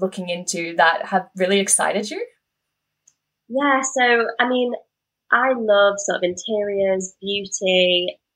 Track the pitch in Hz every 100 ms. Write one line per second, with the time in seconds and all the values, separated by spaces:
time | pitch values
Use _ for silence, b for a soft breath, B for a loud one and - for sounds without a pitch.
0 | 190 196 180 175 180 175 165 170 165 165
1 | - 190 180 185 185 196 190 - 160 180
2 | 208 349 494 _ _ _ _ _ _ _
3 | _ _ _ _ - 247 285 269 262 262
4 | 247 233 226 - 254 254 247 240 _ _
5 | _ _ - 233 262 247 220 202 202 202
6 | - 180 180 180 - 214 202 196 196 190
7 | 185 _ 196 202 196 - 190 185 180 180
8 | 180 - _